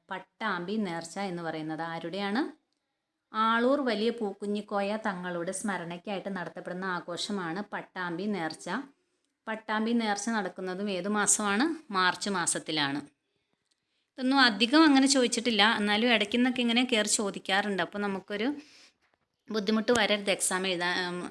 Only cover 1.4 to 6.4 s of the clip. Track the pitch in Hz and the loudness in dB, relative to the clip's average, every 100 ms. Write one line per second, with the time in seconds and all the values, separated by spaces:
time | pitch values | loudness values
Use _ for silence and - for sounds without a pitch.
1.4 | 165 160 156 160 165 165 170 190 202 220 | -6 -6 -6 -6 -6 -6 -8 -6 -2 -2
2.4 | 339 - _ _ _ _ _ _ _ 220 | -4 -8 _ _ _ _ _ _ _ 0
3.4 | 226 226 240 285 254 208 226 233 208 202 | 2 2 2 2 0 0 -2 -2 -6 -6
4.4 | 208 208 202 202 202 214 214 180 180 175 | -4 -4 -2 -2 -2 -2 -4 -6 -6 -6
5.4 | 175 190 208 180 170 175 220 190 196 185 | -4 -4 -4 -6 -6 -10 -8 -8 -6 -6